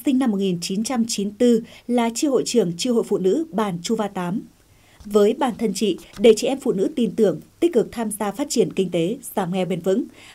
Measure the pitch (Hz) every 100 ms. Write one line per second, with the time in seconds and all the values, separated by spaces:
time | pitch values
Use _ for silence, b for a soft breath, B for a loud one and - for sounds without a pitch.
0 | 302 254 262 196 196 175 - 190 226 254
1 | 226 - 202 208 247 226 233 B B 240
2 | 233 233 302 233 - 240 180 170 254 226
3 | - 208 185 262 320 196 208 170 - 220
4 | 202 190 175 220 - _ b b b b
5 | 208 208 208 311 269 180 220 190 208 -
6 | B B 226 220 - 269 247 - 311 277
7 | 220 170 202 156 - - 349 254 - 233
8 | 220 - 208 202 294 247 160 - 185 175
9 | 170 269 - 220 175 190 180 180 190 202
10 | - B B